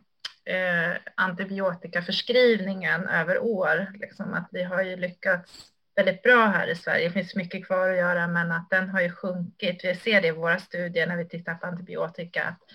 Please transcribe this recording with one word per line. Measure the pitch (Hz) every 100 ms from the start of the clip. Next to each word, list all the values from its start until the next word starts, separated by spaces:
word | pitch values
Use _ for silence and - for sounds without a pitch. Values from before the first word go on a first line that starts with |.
| _ _ - - -
eh, | 185 185 175 170 175 - -
antibiotikaförskrivningen | 185 175 190 196 190 175 170 175 170 - - 240 247 220 185 190 165 160 180
över | 170 165 190
år. | 226 202 165 160 196 -
Liksom | - - 202
att | 170 175
vi | 185
har | 180 180
ju | 185 180
lyckats | 180 175 196 180 180 - - _ _ -
väldigt | 196 175
bra | 240 247 220
här | 180 -
i | 170
Sverige. | - - 170
Det |
finns | 185 175 202
mycket | 175 190 190
kvar | 185 185
att | 185
göra, | 175 175 175
men | 170 170
att | 165 170
den | 190 190
har | 190
ju | 175
sjunkit. | 175 190 180 175 - 185 175
Vi | 185 180
ser | - 208
det | 170
i |
våra | 160 165 180
studier | - 175 175 170 160
när | 175
vi | 170
tittar | 165 175 170
på | 180
antibiotika, | 175 180 - 165 - 175 170
att | - - _